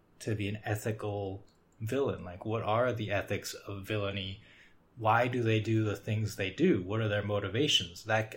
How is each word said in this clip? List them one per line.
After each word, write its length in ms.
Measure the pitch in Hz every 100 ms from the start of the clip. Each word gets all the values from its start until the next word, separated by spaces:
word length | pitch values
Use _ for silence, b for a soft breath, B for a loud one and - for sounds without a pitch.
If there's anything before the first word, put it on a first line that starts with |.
| _ -
to 140 | -
be 140 | 107 98
an 100 | 107
ethical 800 | 120 104 117 110 104 101 98 98 - _ _ -
villain? 440 | 113 127 127 90
Like, 200 | 87 92
what 180 | 110 110
are 300 | 101 110 123
the 200 | 113 110
ethics 420 | 101 - 101 -
of 280 | - - 101 95
villainy? 560 | 107 98 98 95 98 b b b b _ -
Why 300 | 110 113 123
do 140 | 123
they 180 | 113 110
do 240 | 107 110
the 100 | 107 98
things 380 | - 110 107 -
they 140 | 95
do? 320 | - 180 113
What 180 | 92 110
are 80 | 110
their 140 | 101
motivations? 800 | 101 101 82 107 151 - 85 85
That, 300 | 110 110 110